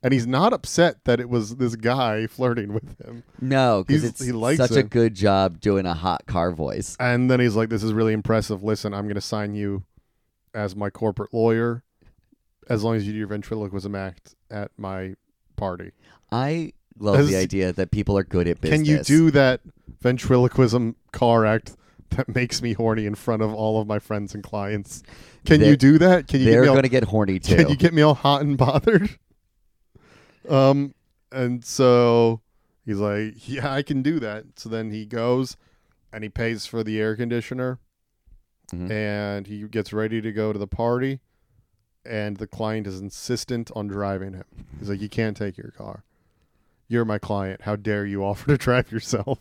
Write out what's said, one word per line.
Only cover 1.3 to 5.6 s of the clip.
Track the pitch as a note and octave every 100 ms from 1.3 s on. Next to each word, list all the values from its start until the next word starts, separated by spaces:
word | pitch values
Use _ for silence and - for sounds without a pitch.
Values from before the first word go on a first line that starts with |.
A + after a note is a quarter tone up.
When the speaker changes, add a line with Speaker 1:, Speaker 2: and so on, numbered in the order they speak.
Speaker 1:
was | A#2+ G#2+ B2
this | B2 A#2
guy | A2+ C3 A#2+ G#2+ A2+
flirting | - B2+ A#2+ G2+
with | G#2 - -
him. | - A#2 - -
Speaker 2:
No, | C3 C3+ B2+ G#2 F2+
'cause | D3+
Speaker 1:
He's, |
Speaker 2:
it's | A#2+ -
Speaker 1:
he | B2+
likes | A#2 A#2 D#3
Speaker 2:
such | B2
a | A#2
Speaker 1:
it. | A#2+
Speaker 2:
good | A#2+ A2+
job | G2 G2+ G2 F#2+ E2